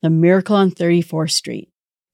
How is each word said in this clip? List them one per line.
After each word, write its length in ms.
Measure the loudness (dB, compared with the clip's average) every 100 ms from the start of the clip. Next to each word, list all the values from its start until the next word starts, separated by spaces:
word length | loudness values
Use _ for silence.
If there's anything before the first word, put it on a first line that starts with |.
The 80 | 0
Miracle 460 | 2 4 2 2 0
on 160 | 0
Thirty-fourth 580 | 0 0 0 -2 -6 -4
Street. 400 | -6 -6 -14 -14 _ _ _ _